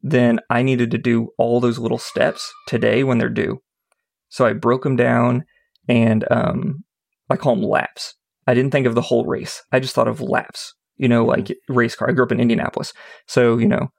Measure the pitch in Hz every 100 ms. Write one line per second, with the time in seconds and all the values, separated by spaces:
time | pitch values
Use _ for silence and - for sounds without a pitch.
0 | 135 127 120 117 - 120 131 127 120 120
1 | 123 117 117 - 117 120 123 117 113 120
2 | - - - - - - - 120 110 110
3 | 135 120 117 110 - 131 _ _ _ _
4 | _ _ _ - 120 107 117 127 143 127
5 | 123 120 120 123 - _ _ _ - 120
6 | 113 110 - 117 - - - 139 - _
7 | _ _ _ 127 139 113 107 - - -
8 | - - _ _ - 123 135 143 127 117
9 | - 117 - - - - _ 131 131 -
10 | 117 117 127 131 - - - _ _ _
11 | 131 120 117 - 98 - _ 127 117 -
12 | - 123 123 120 120 117 - - - -
13 | - - _ - 120 113 113 - 131